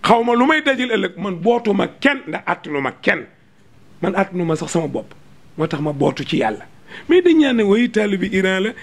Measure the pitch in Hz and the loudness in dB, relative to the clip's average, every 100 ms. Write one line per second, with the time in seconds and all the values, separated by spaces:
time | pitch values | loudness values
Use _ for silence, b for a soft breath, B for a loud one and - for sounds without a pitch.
0 | - 233 233 240 269 311 302 262 247 220 | 4 2 4 2 4 2 0 -2 0 -2
1 | 190 175 202 175 190 240 220 196 - - | -2 -6 -8 -2 0 0 0 0 -2 0
2 | 185 190 - 156 - 175 156 143 131 - | 0 0 -6 -8 -6 -6 -4 -4 -4 -2
3 | - - - _ _ _ - - - - | -2 -2 -6 _ _ _ -20 -20 -20 -6
4 | 175 196 190 180 170 160 165 175 156 123 | -4 -2 -2 -2 -2 -2 -2 -2 -2 -8
5 | - - - - - - 160 147 151 143 | -10 -20 -20 -20 -20 -6 -4 -2 -4 0
6 | 143 - 139 - 113 107 - - B B | 0 0 -4 -2 -2 -4 -12 -20 B B
7 | - 349 349 320 285 240 202 208 240 220 | 2 4 6 4 4 2 4 4 2 0
8 | 208 190 185 190 190 190 208 254 | 0 -2 0 0 0 0 -2 -6